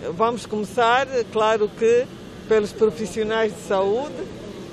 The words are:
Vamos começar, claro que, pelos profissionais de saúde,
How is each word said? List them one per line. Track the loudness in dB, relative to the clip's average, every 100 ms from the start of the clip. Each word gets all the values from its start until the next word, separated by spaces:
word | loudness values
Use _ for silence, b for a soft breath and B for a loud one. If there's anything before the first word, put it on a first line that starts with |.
| -8
Vamos | 0 0 0
começar, | -6 -6 -4 2 4 4 2 -2 -2
claro | 2 2 4 0 2
que, | 4 4 2 -8 -16 -16 2
pelos | 2 2
profissionais | 2 2 2 -6 -2 0 2 0
de | -2
saúde, | -2 2 2 0 -2 -8 -10 -10 -14 -14 -12